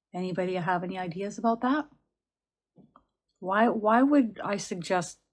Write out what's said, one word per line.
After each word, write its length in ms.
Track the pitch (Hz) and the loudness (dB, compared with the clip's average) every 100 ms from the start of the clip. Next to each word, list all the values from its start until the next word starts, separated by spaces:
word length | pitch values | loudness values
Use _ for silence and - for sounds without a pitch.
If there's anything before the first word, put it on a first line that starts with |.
| _ | _
Anybody 420 | 180 185 180 185 185 | -8 -6 -4 -2 -2
have 280 | 175 180 | 0 -2
any 140 | 180 185 | -2 -6
ideas 400 | 185 165 202 214 | -8 -6 -8 -2
about 240 | 226 233 | -2 0
that? 260 | 247 302 294 _ _ _ _ _ _ _ _ _ - _ _ _ _ _ | 0 0 -2 _ _ _ _ _ _ _ _ _ -20 _ _ _ _ _
Why, 280 | 185 202 233 | -2 2 4
why 340 | 226 208 233 | 2 2 4
would 380 | 277 294 226 - | 6 4 2 -2
I 140 | - 202 | -6 -6
suggest 640 | - 185 160 185 175 - _ | -6 -8 -2 -2 -2 -10 _